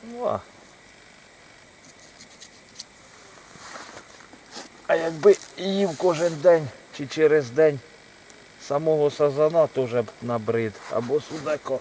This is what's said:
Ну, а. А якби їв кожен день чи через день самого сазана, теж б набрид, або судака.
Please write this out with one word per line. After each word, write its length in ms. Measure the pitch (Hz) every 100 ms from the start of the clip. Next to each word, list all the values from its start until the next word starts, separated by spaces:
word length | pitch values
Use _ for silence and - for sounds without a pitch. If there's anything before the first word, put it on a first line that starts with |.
Ну, 220 | 226 240 247
а. 140 | 107 - - - - - - - - - - - - - - - - - - - - - - - - - - - - - - - - - - - - - - - - - - - - -
А 80 | 165
якби 420 | 165 160 190 190 - -
їв 400 | 175 196 202 147
кожен 380 | 180 156 170 160
день 320 | 165 170 143 - - -
чи 100 | 139
через 420 | - 156 151 131
день 300 | 127 156 143 - - - - - - - -
самого 500 | - 143 160 156 147
сазана, 560 | - 147 139 156 165 147
теж 260 | - 127
б 120 | 123 110 -
набрид, 520 | 117 120 110 113 113 - -
або 300 | - 120 147
судака. 580 | - 156 143 151 - 131